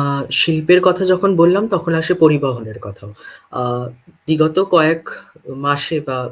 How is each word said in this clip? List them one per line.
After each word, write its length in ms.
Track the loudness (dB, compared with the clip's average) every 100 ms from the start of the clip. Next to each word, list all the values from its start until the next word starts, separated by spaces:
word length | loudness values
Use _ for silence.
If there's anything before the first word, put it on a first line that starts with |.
| 0 -2 -4
শিল্পের 500 | -2 -2 0 2 2
কথা 240 | 2 2
যখন 320 | 0 0 2 4
বললাম 320 | 4 2 0
তখন 260 | -2 -2
আসে 200 | -2 0
পরিবহনের 640 | 4 4 4 0 -4 -8 -12
কথাও। 340 | -12 -12 -16 -18 -20 -20 _
আ, 380 | -4 -2 -2 -6 -12 _ _ 0
বিগত 320 | 2 2 2
কয়েক 500 | 2 4 4 0 -6 -16 -18 -20 -14
মাসে 520 | -6 -2 -2 -2 -4
বা 280 | -4 -6 -6